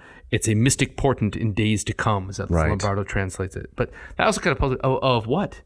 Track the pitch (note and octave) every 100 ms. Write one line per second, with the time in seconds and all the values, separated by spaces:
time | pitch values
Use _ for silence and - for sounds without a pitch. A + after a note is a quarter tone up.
0 | - - - A2+ - G#2+ C3 - C#3 -
1 | C#3 B2 G#2+ - A2+ G2+ G#2+ G#2+ - -
2 | A#2 G2+ F#2+ G2 - E2+ D#2 G2+ G2+ G2
3 | G2 G#2 F#2+ - F#2 - - - A#2+ -
4 | - - A3 G#3 F3+ C3+ C#3+ B2 C3+ C3
5 | C3 A#2+ G#2+ D#3 G3 -